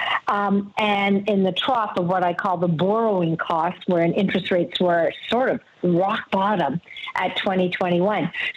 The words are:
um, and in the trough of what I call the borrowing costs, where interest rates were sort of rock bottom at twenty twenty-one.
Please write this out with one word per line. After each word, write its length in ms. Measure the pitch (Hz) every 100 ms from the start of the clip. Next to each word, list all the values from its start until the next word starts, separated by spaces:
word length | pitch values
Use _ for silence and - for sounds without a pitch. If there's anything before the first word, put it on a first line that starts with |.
| - - -
um, 420 | 208 202 202 202 -
and 500 | 208 202 202 196 196
in 120 | 196
the 100 | 190
trough 440 | 180 - 240 214 190
of 100 | 170
what 160 | 185
I 120 | 180
call 240 | 175 202 175
the 100 | 175
borrowing 680 | 151 190 220 226 185 165 165
costs, 420 | - 165 170 - -
where 160 | 170
interest 480 | 170 - 185 185 -
rates 280 | 180 165 -
were 320 | 180 170 151 - -
sort 180 | 240 240
of 120 | 139 - -
rock 480 | 180 170 196 214 -
bottom 480 | 190 196 196 139 170 - - -
at 200 | - 185 -
twenty 340 | 208 185 180
twenty-one. 600 | - 185 175 196 196 185 - -